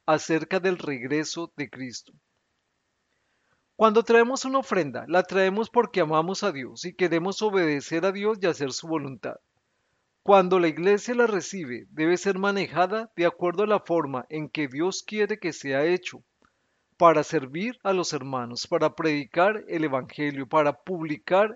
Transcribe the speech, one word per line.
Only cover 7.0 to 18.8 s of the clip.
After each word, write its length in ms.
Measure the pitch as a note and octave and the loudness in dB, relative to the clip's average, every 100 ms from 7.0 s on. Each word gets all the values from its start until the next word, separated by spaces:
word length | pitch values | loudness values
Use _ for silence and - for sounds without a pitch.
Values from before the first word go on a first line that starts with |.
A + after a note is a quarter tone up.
| F3+ E3 F3 F#3+ | 0 0 -2 -2
obedecer 640 | G#3+ G3 E3 D3 - D#3+ F#3 | 0 2 2 0 -2 -2 -2
a 60 | |
Dios 280 | G3 G#3 A3 | 0 -2 0
y 60 | F#3 | -2
hacer 260 | C#3 C#3 | -2 -4
su 160 | A#2+ E3 | -6 -6
voluntad. 500 | D#3+ C#3 B2+ B2+ A2 _ _ _ _ _ _ _ _ | -6 -6 -10 -12 -12 _ _ _ _ _ _ _ _
Cuando 360 | - G3 F3+ F#3 | 6 6 6 4
la 80 | E3+ | 2
iglesia 480 | D3 F3+ G#3 A3+ A#3+ | 2 2 2 0 0
la 100 | A#3+ | 2
recibe, 640 | G3+ D3 G3 C#3+ A#2+ - | 0 -6 -8 -10 -10 -10
debe 260 | A2 D#3+ F3 | -2 0 2
ser 200 | G3 F#3 | 0 -2
manejada 760 | G3+ G3 D3 C#3+ F#3 A3 A3+ - | -2 -2 -2 0 0 -2 -6 -2
de 100 | E3+ | 0
acuerdo 380 | E3+ F3 E3+ | 0 -2 0
a 40 | G#3 | 2
la 120 | G3 | 0
forma 460 | - E3+ C#3+ C3 - | 0 0 0 -4 -8
en 220 | D#3 D3+ | -8 -8
que 180 | - C#3+ | -6 -6
Dios 360 | C3 F3+ F#3 | -2 -4 -4
quiere 360 | - G#3+ G3+ G#3 | -6 -4 -2 -4
que 140 | F3 | -8
sea 320 | D3 C#3+ C3+ D#3 | -8 -4 0 0
hecho, 360 | F3+ F3+ A2+ _ _ _ _ _ _ _ - | 0 -4 -14 _ _ _ _ _ _ _ 4
para 280 | E3+ D#3 | 6 6
servir 560 | D3 D#3 C3 D3 G#3+ B3+ | 2 -2 -2 -6 -6 -4
a 80 | G3 | -2
los 220 | F#3+ F3 | -2 -2
hermanos, 540 | D3 C3 C3 A#2 A#2+ - | -6 -6 -6 -6 -10 -4
para 280 | E3+ | 0